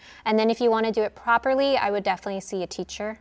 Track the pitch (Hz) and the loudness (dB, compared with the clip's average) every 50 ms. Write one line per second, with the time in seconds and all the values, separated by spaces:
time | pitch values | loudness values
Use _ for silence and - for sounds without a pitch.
0 | - - - - - 226 214 220 220 226 226 - 247 233 220 220 220 226 208 220 | -20 -20 -18 -8 -4 0 2 2 4 2 2 2 2 2 2 2 2 0 0 0
1 | 214 202 - - - 240 233 240 - 269 262 262 277 277 269 - - 208 202 202 | 0 -2 -4 -4 0 2 2 2 4 2 2 2 2 2 2 2 0 0 -2 -2
2 | 196 202 185 - - 202 196 190 - - 208 190 175 175 - - 180 - - - | 0 -2 -2 -2 -4 -6 -6 -8 -8 -6 -6 -6 -6 -6 -6 -8 -10 -10 -8 -8
3 | 208 214 220 - | -8 -8 -10 -12